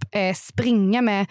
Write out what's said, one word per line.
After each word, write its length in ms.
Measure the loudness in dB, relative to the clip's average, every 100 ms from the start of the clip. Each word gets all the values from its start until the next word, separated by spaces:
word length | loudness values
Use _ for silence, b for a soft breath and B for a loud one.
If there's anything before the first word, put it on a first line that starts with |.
| -6 -2
eh, 180 | -2 -4
springa 680 | -6 -4 0 2 2 2
med, 200 | 2 0 -4